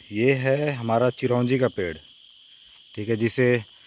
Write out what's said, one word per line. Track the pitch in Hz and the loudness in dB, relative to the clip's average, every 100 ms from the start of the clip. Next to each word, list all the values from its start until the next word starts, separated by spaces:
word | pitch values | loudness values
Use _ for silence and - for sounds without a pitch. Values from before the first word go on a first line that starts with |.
| - | -10
ये | 104 127 | 0 2
है | 135 131 143 151 | 2 2 0 0
हमारा | 131 113 113 123 | -4 0 2 2
चिरौंजी | - 127 123 123 131 | 0 -2 0 0 0
का | 123 | 0
पेड़, | - 87 78 - - - - _ - - - - | -2 -6 -6 -16 -20 -20 -20 _ -20 -20 -20 -18
ठीक | - 107 | -10 -4
है, | 110 | 0
जिसे | 113 - 123 120 110 - | 0 2 2 2 -2 -20